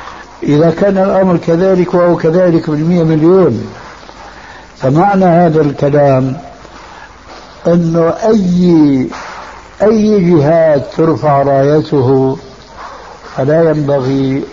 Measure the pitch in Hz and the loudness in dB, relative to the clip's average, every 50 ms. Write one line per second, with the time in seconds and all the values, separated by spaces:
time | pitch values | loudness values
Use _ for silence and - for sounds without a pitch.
0 | - - - - - - - - - 151 147 147 165 165 156 - 196 202 196 190 | -18 -18 -20 -20 -20 -20 -16 -8 -2 0 2 2 2 2 0 0 0 0 0 0
1 | 190 196 190 190 190 185 175 170 - 170 165 165 190 190 190 180 175 170 - 180 | 0 0 0 0 0 0 0 -2 -2 -2 -2 0 0 0 0 0 0 0 0 0
2 | 175 175 170 165 - 160 160 180 185 180 165 165 160 - 151 147 156 165 180 175 | 2 2 0 0 0 0 0 2 2 2 0 0 -2 -2 -4 -2 -2 0 0 0
3 | 165 160 160 156 151 165 185 190 185 151 113 104 107 107 - - - - - - | 0 0 0 2 2 4 4 4 4 2 0 -2 -6 -10 -14 -18 -20 -20 -20 -20
4 | - - - - - - - - - - - - - - - - - 131 139 160 | -20 -20 -20 -20 -20 -20 -20 -20 -20 -20 -20 -20 -20 -20 -12 -6 -4 -2 0 2
5 | 190 202 202 190 190 180 160 170 180 170 156 156 156 147 135 - 143 143 143 147 | 2 2 2 2 2 2 4 4 2 2 2 2 0 0 -2 -2 -2 0 2 2
6 | 143 139 135 131 131 131 131 - - - - - - - - - - - - - | 2 2 2 2 0 -2 -4 -8 -12 -18 -20 -20 -20 -20 -20 -20 -20 -20 -20 -20
7 | - - - - - - - - - - - - - 170 170 175 170 165 165 170 | -20 -20 -20 -20 -20 -20 -20 -20 -20 -20 -20 -6 -2 0 0 2 0 0 0 0
8 | 165 165 - - - 220 220 220 190 180 175 180 180 180 170 160 151 143 139 131 | 0 0 0 -2 0 0 0 2 0 0 0 2 2 4 4 4 4 4 2 0
9 | 127 - - - - - - - - - - - - - - - 196 214 226 220 | -2 -4 -8 -12 -16 -16 -18 -18 -18 -20 -20 -20 -20 -20 -6 -2 0 2 2 2
10 | 208 214 214 208 175 175 175 156 135 143 165 165 160 160 151 139 120 - - - | 2 2 2 2 2 2 2 2 2 2 2 2 2 2 2 0 -2 -4 -4 -2
11 | 165 160 156 117 147 151 143 139 139 143 139 135 135 143 147 156 151 - 151 143 | 0 0 0 0 0 0 0 0 0 0 0 2 2 2 2 0 0 0 -2 0
12 | 123 127 139 135 131 135 135 135 - - - - - - - - - - - - | 0 2 2 2 0 0 -2 -6 -10 -18 -20 -20 -20 -20 -20 -20 -20 -18 -18 -20
13 | - - - - - - - - 131 139 151 165 165 160 151 151 147 139 143 139 | -20 -20 -20 -20 -20 -12 -8 -4 -2 0 0 2 2 2 0 0 -2 -2 -2 -2
14 | 127 131 139 135 135 135 135 139 139 - | -2 -2 -2 -2 -2 -2 -2 -4 -6 -8